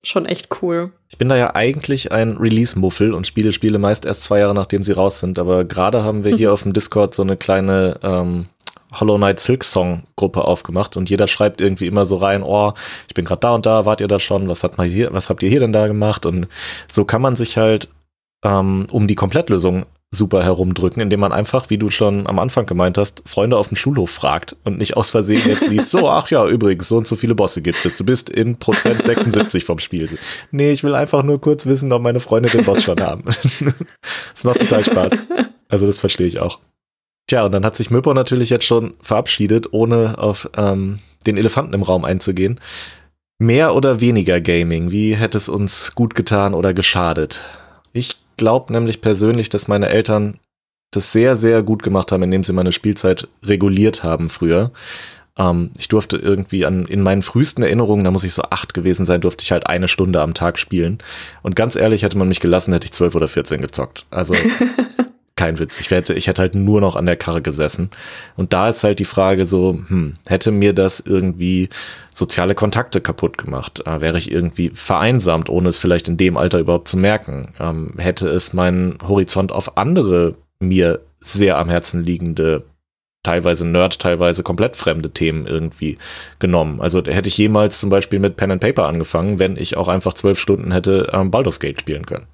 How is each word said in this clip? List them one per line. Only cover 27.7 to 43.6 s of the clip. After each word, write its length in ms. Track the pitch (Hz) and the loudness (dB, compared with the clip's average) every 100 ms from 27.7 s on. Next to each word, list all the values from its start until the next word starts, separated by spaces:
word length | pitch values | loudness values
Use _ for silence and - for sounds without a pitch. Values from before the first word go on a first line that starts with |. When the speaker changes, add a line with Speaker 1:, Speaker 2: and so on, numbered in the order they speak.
| 85 | -2
Speaker 2:
es, 140 | - - | -4 -2
du 60 | |
bist 260 | 98 127 - | 0 0 -2
in 260 | - 113 120 | -2 -2 -2
Prozent 480 | - - - 113 | -2 0 2 0
sechsundsiebzig 640 | 123 117 208 104 107 90 - | 0 0 2 2 0 -2 -2
vom 140 | 82 | -6
Spiel. 280 | - 90 80 80 - - - | -4 -6 -6 -8 -12 -14 -8
Nee, 220 | 139 143 | 0 2
ich 100 | 143 | 2
will 120 | 147 | 0
einfach 280 | 135 143 143 | 0 0 0
nur 180 | 139 147 | 2 0
kurz 240 | 151 147 131 | 2 0 2
wissen, 260 | 135 135 | 0 2
ob 80 | 123 | 0
meine 200 | 120 120 | 2 -2
Freunde 280 | - 113 120 | 0 2 2
den 160 | 120 | 2
Boss 180 | - 101 | 2 2
schon 160 | 107 85 | 2 0
haben. 220 | 92 78 | -2 -4
<laughs> 100 | - 117 131 - 143 - 180 - - - - | -6 -2 -2 0 -2 -2 -8 -14 -12 -10 -12
Das 120 | - | -4
macht 160 | 120 123 | 0 2
total 220 | 226 107 | 2 2
Spaß. 280 | - 226 - 214 - 349 240 - _ | 2 2 2 0 -2 -4 -4 -6 _
Also 180 | 101 98 | 0 0
das 140 | - | 0
verstehe 260 | 98 - 90 | -2 0 -2
ich 120 | 85 | -2
auch. 180 | 85 - _ _ _ _ _ _ - | -6 -8 _ _ _ _ _ _ -2
Tja, 180 | 123 | 0
und 80 | 101 | 2
dann 140 | 98 107 | 2 -2
hat 100 | - | -4
sich 140 | 117 | 0
Möpo 240 | 117 131 | 2 2
natürlich 340 | 135 123 127 120 | 2 2 0 2
jetzt 160 | 123 | 0
schon 300 | - 117 110 - | 2 0 0 -10
verabschiedet, 680 | - 107 - - 104 113 113 | -2 -2 0 -2 2 2 0
ohne 440 | 107 117 117 113 110 | 0 2 2 2 0
auf, 320 | 107 101 - - | -2 -2 -6 -2
ähm, 440 | 104 98 95 101 - _ 110 | 0 0 -2 -6 -14 _ -2
den 100 | 101 | 0
Elefanten 380 | 110 131 143 | 0 0 -2
im 80 | 98 | -4
Raum 240 | 92 92 65 | 0 0 0
einzugehen. 520 | 92 - 90 95 120 - - - - _ _ _ _ | -2 -2 -2 -2 -2 -10 -16 -16 -20 _ _ _ _
Mehr 360 | 113 123 | 2 4